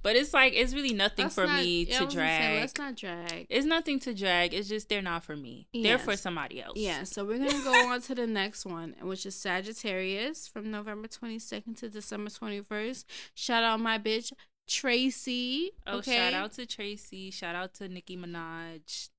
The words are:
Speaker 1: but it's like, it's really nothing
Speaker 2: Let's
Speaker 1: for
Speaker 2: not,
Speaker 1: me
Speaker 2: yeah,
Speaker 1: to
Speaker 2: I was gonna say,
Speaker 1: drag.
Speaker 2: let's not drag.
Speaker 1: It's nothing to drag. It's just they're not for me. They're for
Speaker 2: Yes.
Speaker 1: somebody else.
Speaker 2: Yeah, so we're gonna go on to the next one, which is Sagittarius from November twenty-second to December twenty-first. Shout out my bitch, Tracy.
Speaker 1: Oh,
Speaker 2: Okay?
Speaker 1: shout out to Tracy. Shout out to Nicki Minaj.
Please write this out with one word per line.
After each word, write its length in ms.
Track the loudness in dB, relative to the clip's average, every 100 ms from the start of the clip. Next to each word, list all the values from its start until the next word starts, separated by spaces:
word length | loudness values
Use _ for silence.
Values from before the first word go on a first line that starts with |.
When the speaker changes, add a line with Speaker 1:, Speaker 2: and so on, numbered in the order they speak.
Speaker 1:
but 120 | 6 6
it's 160 | 6
like, 200 | 8 8
it's 180 | 6 2
really 180 | 2 0
nothing 320 | 4 2 2 0
Speaker 2:
Let's 80 |
Speaker 1:
for 120 | 2 4
Speaker 2:
not, 140 | 4
Speaker 1:
me 220 | 4 2
Speaker 2:
yeah, 140 | 2 2
Speaker 1:
to 40 |
Speaker 2:
I 20 | 2
was 80 |
gonna 140 | 2 4
say, 100 | 4
Speaker 1:
drag. 220 | 4 2
Speaker 2:
let's 180 | 0 -4
not 160 | -6 -8
drag. 500 | -8 -6 -6 -8 0
Speaker 1:
It's 160 | 2 4
nothing 320 | 2 2 -2
to 140 | -2
drag. 400 | 0 4 4 4
It's 140 | 0 -2
just 200 | -4 -2
they're 140 | -2
not 220 | 0 -4
for 120 | -6 -10
me. 300 | -10 -14 -8
They're 240 | 0 4 4
for 140 | 2
Speaker 2:
Yes. 80 | -2
Speaker 1:
somebody 420 | -2 -4 -6 -8
else. 140 | -8 -4
Speaker 2:
Yeah, 240 | -2 -2
so 200 | -2 -2
we're 140 | -2 2
gonna 260 | 2 2
go 80 | 6 6 6
on 100 | 0
to 120 | -2
the 120 | -2 0
next 380 | 0 0 -4
one, 300 | -6 -6 -8 -8
which 240 | -8 -6 -6
is 80 |
Sagittarius 1120 | -2 0 0 -2 -6 -2 -2 -2 -2 -4 -4 -8
from 240 | -8 -6
November 380 | -6 -8 -10 -10
twenty-second 680 | -10 -8 -6 -6 -6 -8 -10
to 100 | -10
December 420 | -8 -8 -6 -8
twenty-first. 760 | -8 -6 -6 -6 -6 -4 -6 -12 -16 -16
Shout 300 | -8 0 4
out 160 | 4 4
my 180 | 2 2
bitch, 340 | 2 0 -2 -12 -20 _ -4
Tracy. 1040 | -2 2 4 4 2 0 0 0 0 -2 -6 -6
Speaker 1:
Oh, 120 | -4
Speaker 2:
Okay? 180 | 2 4
Speaker 1:
shout 160 | 4
out 200 | 2 -2
to 140 | -6 -10
Tracy. 640 | -6 -6 -8 -10 -10 -10
Shout 220 | -8 -6 -4
out 180 | -6
to 140 | -8 -10
Nicki 280 | -10 -10 -10
Minaj. 920 | -8 -8 -8 -10 -10 -14 -10 -10 -10